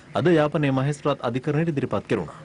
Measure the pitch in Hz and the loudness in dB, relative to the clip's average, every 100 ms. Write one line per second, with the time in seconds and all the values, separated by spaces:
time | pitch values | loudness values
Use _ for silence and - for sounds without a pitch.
0 | - - 160 160 147 160 143 135 139 147 | -6 0 4 4 2 2 0 0 0 -2
1 | 147 135 127 123 151 143 170 139 123 101 | -2 -2 -2 -4 -2 0 0 -2 -2 -4
2 | - 113 78 - | -2 -4 -4 -12